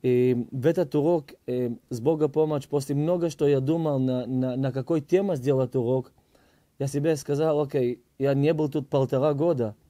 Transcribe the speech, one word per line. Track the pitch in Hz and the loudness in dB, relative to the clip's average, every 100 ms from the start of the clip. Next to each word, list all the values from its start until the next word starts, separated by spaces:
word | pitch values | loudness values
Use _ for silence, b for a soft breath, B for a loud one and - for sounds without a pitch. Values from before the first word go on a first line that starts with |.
И | 131 123 127 123 117 | 2 2 2 0 -2
в | 135 131 | -2 0
этот | 170 165 151 | 0 0 0
урок, | 147 175 143 - - | 2 0 -2 -18 -6
э, | 123 123 117 _ | -4 -4 -6 _
с | 123 | -4
Бога | 123 160 151 | -2 0 0
помощь, | 147 156 147 - | 0 0 -2 -2
после | 143 139 143 | -4 -2 -2
много, | 151 180 170 | 0 0 -2
что | - 143 | 0 2
я | 143 | 2
думал, | 131 165 160 135 | 2 0 0 0
на, | 131 127 120 | 0 -2 -2
на, | 131 127 127 | -2 -2 -2
на | 135 | -4
какой | 127 127 165 | -4 -2 -2
теме | 139 180 196 160 | 2 0 2 -2
сделать | 123 135 127 135 | 0 2 2 0
урок, | 117 131 123 _ b b b b b b | 0 0 -2 _ b b b b b b
я | 139 | -4
себе | 143 151 151 | -2 0 -2
сказал: | - 143 160 147 | -2 0 0 0
"Окей, | 143 143 123 120 _ _ | 0 0 -2 -2 _ _
я | 135 | 0
не | 139 143 | 2 2
был | 160 151 | 2 0
тут | 151 - | -2 -2
полтора | 143 131 135 147 | 0 0 2 0
года. | 143 165 151 110 107 | 2 0 0 -2 -6